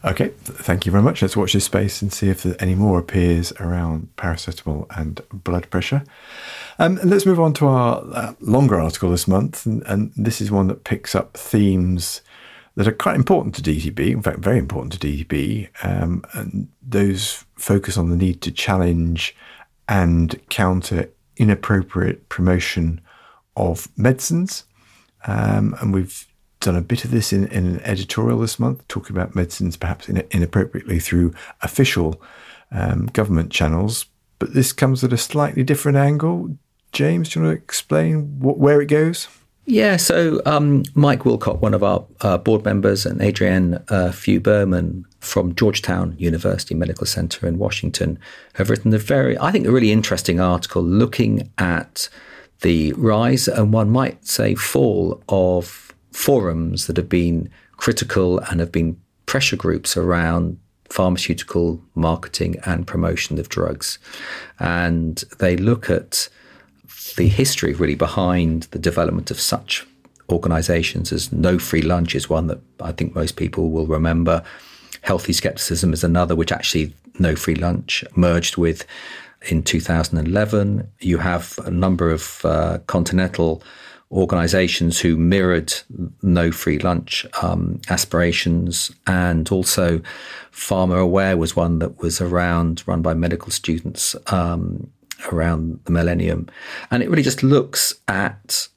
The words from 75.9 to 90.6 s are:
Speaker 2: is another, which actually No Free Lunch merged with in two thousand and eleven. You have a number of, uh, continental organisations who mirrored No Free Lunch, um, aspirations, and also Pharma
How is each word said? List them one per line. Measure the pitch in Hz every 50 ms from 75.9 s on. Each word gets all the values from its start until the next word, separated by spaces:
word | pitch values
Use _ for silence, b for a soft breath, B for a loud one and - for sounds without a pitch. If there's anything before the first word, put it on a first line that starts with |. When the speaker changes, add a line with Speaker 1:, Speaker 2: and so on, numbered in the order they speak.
| 78
Speaker 2:
is | 80 -
another, | 87 82 90 90 85 85
which | 78 82 -
actually | 95 78 - - - 85 78 78 - _ _ - _ -
No | 92 82 78
Free | 78 - - 82
Lunch | 82 85 87 87 87 - - - - - - -
merged | - 87 87 85 85 82 - -
with | - 85 82 78 - - B B B B B B B B B B B - -
in | 85 80 78
two | - - 82
thousand | 78 - 85 82 80 - - 82
and | 78
eleven. | 82 90 101 107 104 107 107 101 101 101 104 104 - _ _
You | - 92 87
have | 82 85 92 87 87 87 - - - -
a | -
number | 90 87 92 95 92 85 87 85
of, | 80 80 - - - - -
uh, | 82 80 78 80 82 82 - -
continental | - - 92 85 85 - 90 92 90 - - 82 82 80 80 B B B B B B B B B B
organisations | - 98 92 - - 87 85 85 85 95 92 85 - - 85 85 82 -
who | - 87 82
mirrored | 80 82 85 95 98 92 90 90 82 78 - - - - _ - - 90 - - _
No | - 95 87 87 85 85
Free | 85 - - 85 76 73
Lunch, | - 90 87 85 85 - - - - - - -
um, | - 87 87 85 85 87 87 87 - -
aspirations, | 92 87 - - - 85 87 87 82 - - 87 85 87 87 87 87 - - - - _ _
and | - 92 90 90 90 85 82 78 -
also | 101 92 90 - - - 92 85 85 82 82 B B B B B B B B B
Pharma | B -